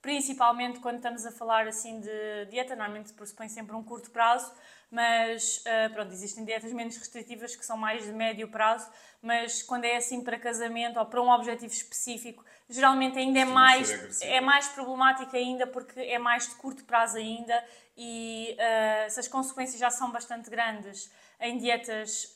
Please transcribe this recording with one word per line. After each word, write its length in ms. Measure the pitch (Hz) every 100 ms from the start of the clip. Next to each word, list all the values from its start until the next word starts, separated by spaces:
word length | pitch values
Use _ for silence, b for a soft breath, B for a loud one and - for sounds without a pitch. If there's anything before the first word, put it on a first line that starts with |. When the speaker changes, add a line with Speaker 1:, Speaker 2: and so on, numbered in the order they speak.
Speaker 1:
principalmente 760 | 254 285 269 262 240 240 247 247
quando 180 | 240 240
estamos 280 | 247 233 226
a 60 |
falar 360 | 226 226 226 220
assim 320 | 220 233 226
de 460 | 208 214 214 208 202
dieta, 300 | 233 254 240
normalmente 380 | 208 208 214
pressupõe 360 | - 208 - 220
sempre 260 | 220 220 220
um 80 |
curto 280 | 220 233 -
prazo, 420 | - 233 247 254 B B B B
mas, 720 | 233 233 233 226 226 - - -
eh, 240 | 226 220
pronto, 240 | 220 202
existem 320 | 185 202 214 220
dietas 260 | 220 220
menos 240 | 240 226 226
restritivas 580 | - 240 - 240 240 -
que 100 | -
são 100 | 220
mais 300 | 220 226 208
de 80 |
médio 340 | 220 226 220 214
prazo, 420 | 220 214 226 - B B B
mas 400 | 226 233 233 -
quando 220 | - 247
é 140 | 240 240
assim 260 | 233 247
para 160 | 247 233
casamento 580 | 240 226 233 233 233 233
ou 80 | 220
para 160 | 247
um 80 | 247
objetivo 440 | 240 226 233 226
específico, 720 | - - - - 226 226 - - b b
geralmente 480 | 247 262 269 262 262
ainda 220 | 262 262
é 20 |
Speaker 2:
Costuma 180 | 262 262
Speaker 1:
mais, 280 | 262 262 262
Speaker 2:
ser 80 | -
agressivo. 360 | - - -
Speaker 1:
é 80 | 262
mais 280 | 262 285 277
problemático 680 | - 254 262 262 262 254 254
ainda 320 | 247 254 254
porque 320 | 254 - 254
é 180 | 254 240
mais 300 | 240 240 -
de 80 | -
curto 300 | 269 - -
prazo 320 | 233 226 220
ainda 480 | 220 226 233 233 233 B B -
e, 580 | 233 233 226 226 226 -
eh, 520 | 233 220 214 214 214
se 100 | 233
as 80 | 233
consequências 520 | 269 262 - 254 247
já 100 | 247
são 200 | 240 254
bastante 400 | 233 233 233 226
grandes 640 | 226 233 214 202 196 - b b b
em 180 | 240 240
dietas, 720 | 240 233 240 220 214 - -